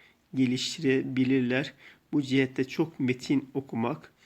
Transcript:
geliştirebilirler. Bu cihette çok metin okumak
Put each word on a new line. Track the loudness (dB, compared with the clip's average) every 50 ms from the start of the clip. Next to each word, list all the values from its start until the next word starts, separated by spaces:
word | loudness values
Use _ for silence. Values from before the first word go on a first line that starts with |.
| -20 _ _ _ _ -8 0
geliştirebilirler. | 0 2 2 2 -2 -4 -6 -6 -2 0 2 2 2 0 -2 0 0 2 2 2 2 2 2 0 0 -2 -4 -10 _ -20 -20 -20 _ _ -4
Bu | -2 -2
cihette | 0 2 2 2 2 2 0 -4 -4
çok | -4 0 -2 -2 -2 -2 -2
metin | 0 0 0 -2 0 0 0 0 0 -2 -8
okumak | -8 -6 -6 -4 -2 -2 -2 -4 -6 -10 -20 _ _ _